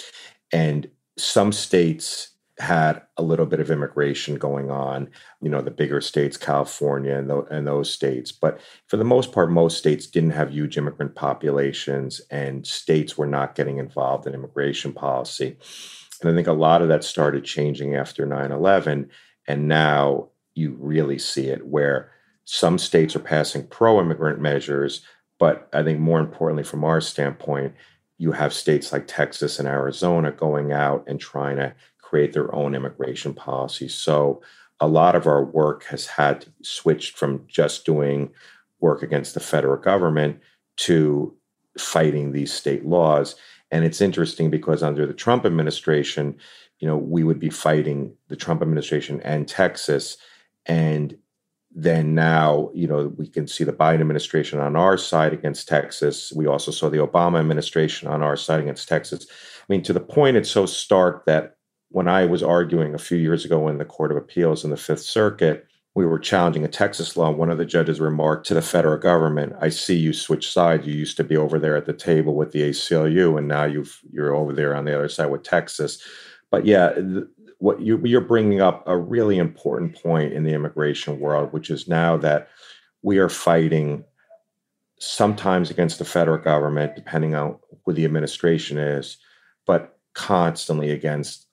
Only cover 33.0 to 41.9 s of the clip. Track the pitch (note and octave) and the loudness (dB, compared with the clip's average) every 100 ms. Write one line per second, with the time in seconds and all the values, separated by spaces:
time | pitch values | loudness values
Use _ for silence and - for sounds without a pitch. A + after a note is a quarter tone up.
33 | C2 B1+ C#2+ C#2 - C2 C2 - C2+ - | -8 -6 -10 -10 -8 -6 -6 -8 -10 -6
34 | - D2 C#2+ C#2 - - _ - D#2 D#2 | 0 2 2 0 -8 -20 _ -2 2 6
35 | F2 E2 D#2 D2 C2+ D#2 D2+ - - D2 | 6 6 4 2 2 2 0 0 -8 -12
36 | - - D2 C#2 - _ - - E2 D#2 | -8 0 0 0 -8 _ -12 -4 0 0
37 | - - C#2+ C#2 - - D2 - - D2+ | -2 -4 -4 -4 -4 0 0 0 0 0
38 | C#2+ C#2+ C#2 _ - - _ - E2 C#2+ | 2 -2 -4 _ -20 -20 _ 0 0 2
39 | - D2 C#2 - - D2+ C#2 C2+ F#2 G2 | -2 -4 -4 -10 -4 0 0 0 2 2
40 | E2+ D#2 D2 - _ _ _ - - E2 | 2 2 0 -2 _ _ _ -6 2 4
41 | D2+ D2 - - _ _ _ - - | 4 2 -2 -10 _ _ _ -12 -2